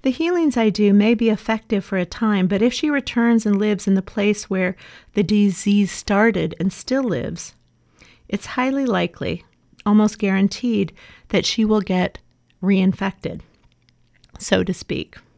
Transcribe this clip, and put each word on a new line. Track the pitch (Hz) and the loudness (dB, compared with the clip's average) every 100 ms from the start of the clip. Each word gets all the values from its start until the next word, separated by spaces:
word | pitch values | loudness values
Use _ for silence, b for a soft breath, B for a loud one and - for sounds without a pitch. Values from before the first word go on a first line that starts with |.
The | 269 | -2
healings | 247 330 359 311 247 | 0 0 2 2 2
I | 220 | 0
do | 202 208 | 2 4
may | 202 208 | 6 4
be | 233 226 | 4 2
effective | 208 - 220 _ 202 | 0 -2 -6 _ -4
for | - 190 | -2 -4
a | |
time, | 180 - 220 202 185 | -4 -2 0 2 2
but | 196 | 2
if | 240 | 0
she | - 302 | 0 -2
returns | 285 - 240 233 233 220 | -2 -2 0 2 2 2
and | 202 | 0
lives | 214 202 - | 0 -2 0
in | |
the | 196 | 0
place | 190 - 202 208 - | -2 -2 0 -2 -4
where | 190 180 185 B B B | -2 -2 -4 B B B
the | - | -2
disease | 175 214 202 180 202 202 196 | 2 4 2 0 0 2 2
started | - - 202 226 190 160 - | -4 -2 2 2 2 -4 -2
and | 185 | -4
still | - - 262 | -4 -4 -2
lives, | 254 139 - 170 - _ _ _ b b b b b | -2 -4 -6 -10 -14 _ _ _ b b b b b
it's | 202 - | -10 -8
highly | - 254 277 | -4 -4 -2
likely, | 262 185 175 - - 170 _ _ _ _ 208 | -2 -2 -4 -6 -8 -8 _ _ _ _ 2
almost | 214 214 - | 4 2 0
guaranteed, | 202 190 196 - 247 214 185 B B B B | -2 0 0 -2 -4 -2 -2 B B B B
that | 196 - | -2 -2
she | - | 0
will | 214 214 | 2 0
get | 185 185 180 - _ _ _ _ | 0 -2 -2 -6 _ _ _ _
reinfected, | 185 196 190 - 196 - - - - _ _ _ _ _ _ _ _ - | 0 2 2 0 -6 -6 -10 -12 -16 _ _ _ _ _ _ _ _ -14
so | - 190 | -2 -2
to | 185 | 0
speak. | 180 - - - - _ | -6 -8 -10 -10 -18 _